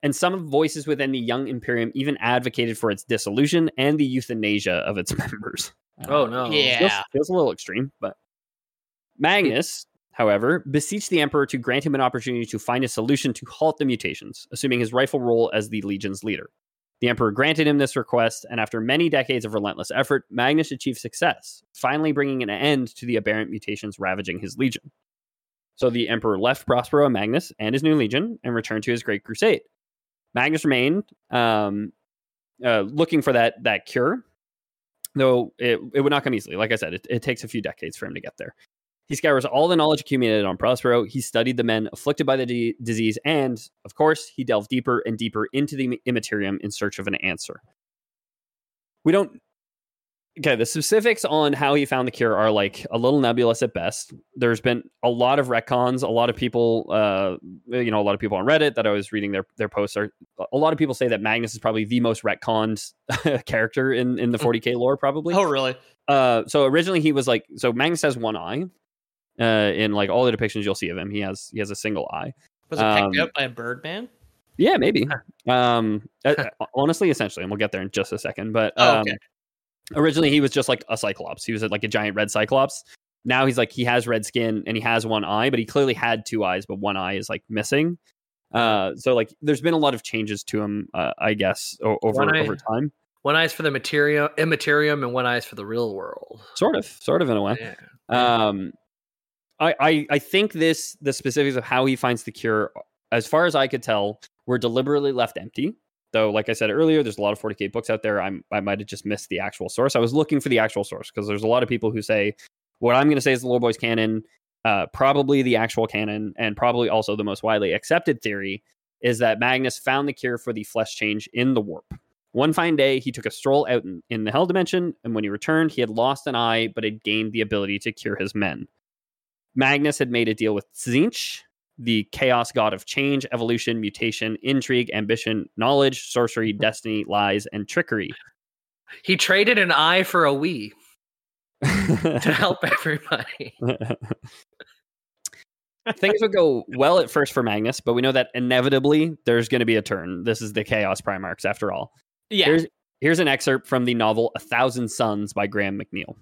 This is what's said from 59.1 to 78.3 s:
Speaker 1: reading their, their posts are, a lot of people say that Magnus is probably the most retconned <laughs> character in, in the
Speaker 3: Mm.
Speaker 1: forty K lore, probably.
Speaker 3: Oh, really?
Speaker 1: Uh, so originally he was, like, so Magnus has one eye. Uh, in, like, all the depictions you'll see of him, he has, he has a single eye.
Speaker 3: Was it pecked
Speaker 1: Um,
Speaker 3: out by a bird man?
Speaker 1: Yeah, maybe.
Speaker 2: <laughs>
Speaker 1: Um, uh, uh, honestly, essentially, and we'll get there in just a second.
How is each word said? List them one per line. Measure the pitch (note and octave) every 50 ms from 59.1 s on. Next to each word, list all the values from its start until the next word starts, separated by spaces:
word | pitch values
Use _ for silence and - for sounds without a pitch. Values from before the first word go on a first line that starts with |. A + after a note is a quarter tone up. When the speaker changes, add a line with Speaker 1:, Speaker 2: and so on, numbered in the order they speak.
Speaker 1:
reading | - G#2+ G2+ G2+ G2+
their, | F#2+ F#2+ _ _ _
their | G#2+ G#2
posts | - - G2+ G2+ - G#2
are, | G#2 G#2+ _ _ - _ _ _ F#2 - -
a | C3+
lot | D3+ D#3
of | D#3+ D3
people | D#3 C#3 C3
say | - C3 B2
that | A2+ G2+
Magnus | G2+ A2 A2 A#2 A#2 A2 -
is | A2+
probably | - A2+ A2 A2 A2
the | G#2 A#2+ B2
most | A#2+ A#2 A2+ - -
retconned | G#2+ G2 - - - A2+ A2 A2 A2 A2 G#2 - - _ _ _ - B2+ - -
<laughs> | E3 C#3+ A#2+ -
character | - - C#3+ A2 A2 - - C3 C3
in, | C3 A#2+ B2 B2 B2 -
in | A2 A#2+
the | A#2+ A2+
Speaker 3:
Mm. |
Speaker 1:
forty | - A#2+ A#2 A#2
K | A#2+ B2 B2
lore, | A#2+ A#2+ B2+ C#3
probably. | C#3 - C#3 C#3 D#3 D3+ E3 F3
Speaker 3:
Oh, | F#3+ G3+
really? | E3+ C#3+ C3+ C3+ C3 B2+ B2+ _ _ _ _ _ -
Speaker 1:
Uh, | C#3+ C#3 C3 B2+ A#2+ A2+ - -
so | - C3 C#3
originally | C3+ C3 D#3+ E3+ F3+ G3 E3+
he | D3+ D#3
was, | D3 C3+ B2+ C3
like, | A#2+ A2 - _ - -
so | - B2 A#2
Magnus | A#2+ C3+ D#3+ E3+ D#3 -
has | D3+ C3 A#2+
one | A#2 A2 G#2+ F2+
eye. | E2 E2 G#2 C#3 F3+ F#3 _ _ _ _ _ _ _ _ _ _ _ _ _ -
Uh, | A#2 A2+ A2+ A2 G#2 G#2 F2+
in, | D2+ A2 G#2+ G#2
like, | G#2 G2+ G2
all | F2+ A#2+ B2+
the | B2+
depictions | A2+ A2 A#2 G#2+ - A2 G2+
you'll | G2+ F#2+
see | - - F2
of | E2+ F#2
him, | E2+ G2
he | G2+ G#2
has, | G2+ F#2+ F#2+ G2 - -
he | - A2
has | G#2 G2+
a | G#2
single | - - G#2+ G#2+ F#2 C2+ -
eye. | - - - C3 C3 _ _ _ _ _ _ _
Speaker 3:
Was | - D3+
it | A2
pecked | G#2+ G#2+ G#2 G2+ G2 F#2+
Speaker 1:
Um, | C#3+
Speaker 3:
out | E3 E3 -
by | - C#3
a | C3
bird | A#2+ A2+ A#2 A#2+ B2 C3
man? | - D#3 E3+ G3+ A#3+ B3 _ _ _ _ _ _ _ _ _ -
Speaker 1:
Yeah, | D#3+ B3+ F#4+ F4+
maybe. | B3 - A3+ G3 G#2 C#3+ D3+
Speaker 2:
<laughs> | B2+ - _ - _ _ -
Speaker 1:
Um, | B2+ B2+ B2 B2 A#2+ A#2 A2+ G#2+ G#2 G#2 G#2+ - _ _ _
uh, | C3+ D3 D3 C#3 A2+ - _
uh, | - - _
honestly, | C3 C#3 D3 E3 - G#3 F3+
essentially, | D3 - A2+ G2+ - -
and | F#2 F#2
we'll | G#2 G2+
get | G#2+ G#2
there | - F#2+
in | F#2+ F#2+
just | - - G2 - -
a | G2+
second. | - -